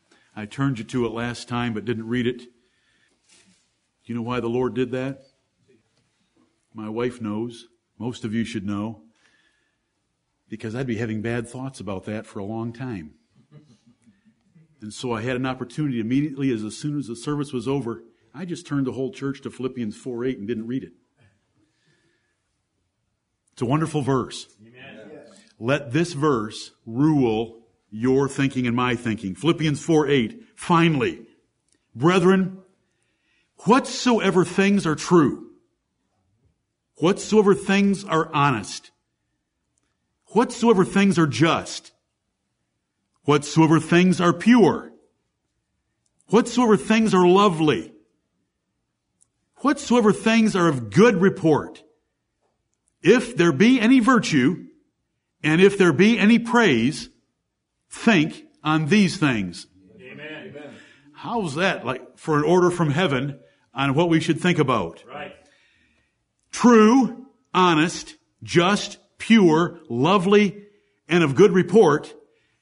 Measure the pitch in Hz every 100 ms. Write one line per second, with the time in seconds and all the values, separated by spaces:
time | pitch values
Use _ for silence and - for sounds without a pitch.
0 | _ _ _ - 104 - 139 117 110 127
1 | 117 110 120 117 - 120 120 107 101 113
2 | 113 123 117 123 - _ _ _ _ _
3 | _ _ _ _ _ _ _ _ _ _
4 | - 117 117 123 117 123 127 110 127 127
5 | 131 139 _ _ _ _ _ _ _ _
6 | _ _ _ _ _ _ _ 110 107 110
7 | 123 120 107 104 120 117 - _ _ -
8 | 117 113 117 113 110 113 98 101 110 104
9 | _ _ _ _ _ _ _ _ _ _
10 | _ _ _ _ - 113 113 120 131 113
11 | 117 110 113 120 113 127 135 - 98 95
12 | 107 107 110 107 98 110 117 117 131 101
13 | 76 _ _ _ _ 151 _ 110 _ _
14 | _ _ _ _ _ 160 _ _ 107 -
15 | 127 113 120 127 131 127 120 - 151 120
16 | 110 131 151 139 135 113 107 - 147 147
17 | 110 117 147 147 143 127 113 139 117 107
18 | - _ _ 135 180 156 - 143 131 113
19 | 131 131 139 139 117 - 127 127 110 -
20 | 135 117 131 127 101 113 113 127 90 _
21 | _ _ _ _ _ _ _ _ _ _
22 | _ _ _ _ _ _ _ _ _ _
23 | _ _ _ _ _ - 120 147 160 151
24 | 131 131 98 - - _ 110 123 - -
25 | - - - - _ - 113 147 127 147
26 | 170 139 151 120 110 - - _ - 117
27 | 151 151 120 110 113 - _ _ _ 107
28 | 123 135 135 139 135 131 123 120 123 117
29 | 113 107 98 90 147 160 156 139 - 156
30 | 139 143 107 - - - - 165 165 147
31 | 107 - - _ _ _ _ _ _ 117
32 | 151 185 175 190 185 - _ _ _ _
33 | _ _ _ _ _ _ - 254 - -
34 | 247 220 185 180 165 - 196 202 160 147
35 | - 175 135 - - _ _ _ _ _
36 | _ _ _ _ _ _ _ _ _ -
37 | 160 208 - 214 202 185 - 196 202 190
38 | - 160 156 151 143 113 92 - - _
39 | _ _ _ _ _ _ _ _ _ _
40 | _ _ _ 202 247 - 233 190 175 196
41 | 196 165 156 113 165 123 85 - - _
42 | _ _ _ _ _ _ _ _ _ _
43 | _ _ - 147 147 160 160 160 - 170
44 | 185 180 175 175 214 240 160 87 - _
45 | _ _ _ _ _ _ _ _ _ _
46 | _ _ - 202 233 247 240 196 202 226
47 | 220 185 180 185 208 160 151 101 - -
48 | _ _ _ _ _ _ _ _ _ _
49 | _ _ _ _ _ _ 262 294 - 240
50 | 214 - 220 226 220 190 165 135 110 104
51 | 233 185 190 185 160 131 87 - _ _
52 | _ _ _ _ _ _ _ _ _ _
53 | 151 240 - 147 170 135 220 262 220 262
54 | 214 240 - 143 127 180 - _ _ _
55 | _ _ _ _ 151 160 196 196 180 139
56 | 208 226 208 233 233 233 214 117 120 156
57 | - _ _ _ _ _ _ _ _ -
58 | 233 190 156 - - _ 147 156 147 214
59 | 185 - 147 113 92 85 - _ _ -
60 | - 139 151 156 - 143 143 - - _
61 | _ - 151 233 175 135 185 147 117 131
62 | - _ - 147 151 180 180 175 156 139
63 | 185 131 143 139 _ _ _ 131 139 135
64 | 170 165 160 160 180 170 135 117 85 -
65 | - - - - _ _ _ _ _ _
66 | _ _ _ _ _ - 240 226 214 262
67 | 233 - - _ _ 180 180 156 175 -
68 | - - _ _ 110 143 175 202 - -
69 | _ - - 226 175 160 170 - - 120
70 | 151 202 180 208 202 - - _ _ _
71 | - 175 156 131 202 180 - 214 175 147
72 | - - _ _ _ _